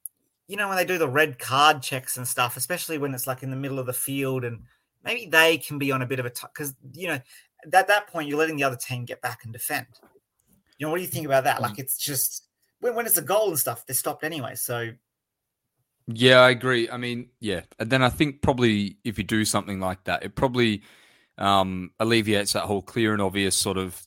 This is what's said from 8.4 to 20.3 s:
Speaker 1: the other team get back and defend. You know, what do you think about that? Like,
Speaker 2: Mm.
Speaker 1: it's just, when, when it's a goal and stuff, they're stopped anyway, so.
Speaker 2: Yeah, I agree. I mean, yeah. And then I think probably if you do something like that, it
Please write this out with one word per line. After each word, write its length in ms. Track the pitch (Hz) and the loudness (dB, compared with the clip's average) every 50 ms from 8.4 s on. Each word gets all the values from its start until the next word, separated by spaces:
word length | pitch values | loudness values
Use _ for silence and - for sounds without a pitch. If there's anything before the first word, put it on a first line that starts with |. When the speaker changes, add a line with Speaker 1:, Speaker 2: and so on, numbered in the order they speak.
| 160 160 156 | 0 0 0
Speaker 1:
the 80 | 143 139 | 0 0
other 120 | 135 123 | -2 -2
team 280 | 123 - - 127 123 120 | -4 -8 -8 -8 -8 -8
get 180 | 117 110 - | -10 -10 -8
back 220 | - 120 117 - - | -8 -8 -8 -8 -14
and 80 | 113 | -16
defend. 340 | 117 - - - 151 131 120 _ _ _ _ _ _ _ _ _ _ _ _ _ _ _ _ _ _ | -12 -8 -6 -6 -6 -6 -8 _ _ _ _ _ _ _ _ _ _ _ _ _ _ _ _ _ _
You 100 | - 143 | -8 -4
know, 40 | 151 | -4
what 60 | 160 | -2
do 60 | 185 | -4
you 60 | 180 147 | -4 -4
think 160 | - 170 156 | -6 -6 -2
about 200 | 143 135 135 127 | 2 2 4 4
that? 180 | 139 117 110 | 2 0 0
Like, 120 | 120 117 107 | -2 -4 -6
Speaker 2:
Mm. 20 | - | -8
Speaker 1:
it's 180 | 131 - - | -6 -6 -6
just, 520 | - - 143 143 131 - - - - _ _ _ _ _ _ _ - | -6 -4 -4 -2 -2 -2 -4 -4 -8 _ _ _ _ _ _ _ -6
when, 160 | - 247 226 | -4 -2 -2
when 100 | 233 233 | -2 0
it's 100 | 214 - | 0 0
a 60 | 175 | 0
goal 260 | 147 127 - 214 220 190 | 0 2 2 2 2 2
and 100 | 160 135 | 0 -2
stuff, 280 | - 131 117 - - | -2 -4 -4 -8 -8
they're 80 | - 131 | -6 -6
stopped 300 | - - 156 147 - 151 | -4 -4 -4 -6 -4 -6
anyway, 320 | 156 165 151 120 104 110 | -6 -6 -6 -8 -8 -8
so. 340 | - - - 120 117 117 113 110 _ _ _ _ _ _ _ _ _ _ _ _ _ _ _ _ _ _ _ _ _ - - | -8 -6 -6 -4 -4 -6 -8 -10 _ _ _ _ _ _ _ _ _ _ _ _ _ _ _ _ _ _ _ _ _ -12 -10
Speaker 2:
Yeah, 320 | 113 113 123 127 127 127 | -2 4 8 8 10 10
I 100 | 127 127 | 10 8
agree. 400 | 127 113 117 127 127 117 117 113 | 6 4 0 0 0 0 0 -2
I 60 | 120 | -6
mean, 340 | 123 123 123 120 120 123 _ _ - | -8 -6 -6 -6 -8 -10 _ _ -8
yeah. 240 | 110 104 92 85 - _ - - | -4 -4 -4 -4 -6 _ -8 -8
And 100 | 113 110 | -2 0
then 140 | 131 131 | 2 4
I 60 | 127 123 | 4 2
think 340 | - - 156 147 139 - | 2 2 0 0 0 -2
probably 560 | - 151 135 123 123 113 104 104 101 95 - _ - | 0 0 2 4 4 4 4 2 -2 -4 -6 _ -10
if 140 | 117 98 107 | -8 -6 -6
you 60 | 98 | -4
do 200 | - 113 107 110 | 0 0 0 2
something 340 | - - 104 87 98 98 95 | 2 0 -2 -2 -4 -6 -4
like 240 | 95 92 92 - - | -4 -4 -4 -6 -6
that, 200 | 90 87 - - | -4 -4 -4 -6
it 100 | - | -8